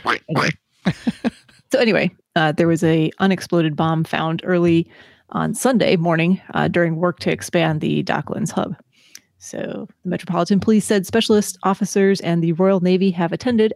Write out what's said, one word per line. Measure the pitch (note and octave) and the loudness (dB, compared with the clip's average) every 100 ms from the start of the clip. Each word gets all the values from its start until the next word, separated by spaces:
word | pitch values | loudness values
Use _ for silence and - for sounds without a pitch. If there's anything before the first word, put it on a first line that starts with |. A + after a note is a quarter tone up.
| - | -6
un-, | - - C#3 - - _ _ - | -6 -4 -4 -4 -6 _ _ -6
<laughs> | - - - A#3+ - _ _ - | -4 -6 -4 -6 -8 _ _ -4
so | - | 0
anyway, | A#3 F3+ F3+ - _ - | 2 2 0 -4 _ 0
uh, | D#3 | 0
there | D3+ E3+ | 2 2
was | E3 | 4
a | E3 D#3+ D#3 - | 2 2 0 0
unexploded | F#3+ F#3 - F3 D#3+ D3 | 0 0 0 0 0 0
bomb | D#3+ D#3+ | -2 0
found | D#3+ D#3 D#3+ D#3+ - | -2 -2 -4 -4 -2
early | F3+ F3 E3 E3+ - - _ - | 2 4 2 0 -8 -20 _ -10
on | - D#3+ | -4 -4
Sunday | - A#3+ B3 - D#3+ | -2 0 2 2 2
morning, | E3+ E3 E3 F#3+ - | 2 2 2 0 -2
uh, | - D3+ | -2 0
during | F3 E3+ D#3+ | 0 0 0
work | F3+ E3+ | -2 -2
to | F#3+ | -4
expand | D#3+ - F3 E3 D#3 | -4 -4 -2 0 -2
the | D#3 D3+ | -2 -2
Docklands | F3+ - - - E3+ | -2 -4 -6 -6 -6
hub. | - - - _ _ _ - _ _ | -4 -6 -8 _ _ _ -20 _ _
So | - - - - - _ | -16 -12 -10 -10 -14 _
the | F3+ | -8
Metropolitan | - - F3 F3 G3 | -8 -4 -2 2 2
Police | G3+ A3 - | 4 2 2
said | G#3 F3+ | 0 0
specialist | A3+ A3+ G#3+ G#3 - | -2 2 2 0 -4
officers | F#3+ G3 F#3+ G3+ G3 G3 | -2 -2 -2 2 2 2
and | E3+ E3+ | 0 0
the | E3 | 0
Royal | E3 F#3+ G3 | 2 2 2
Navy | F3+ F#3 G3 | 2 2 2
have | F3 E3+ | 0 -2
attended | - B3+ A#3 G#3+ | -2 -2 2 2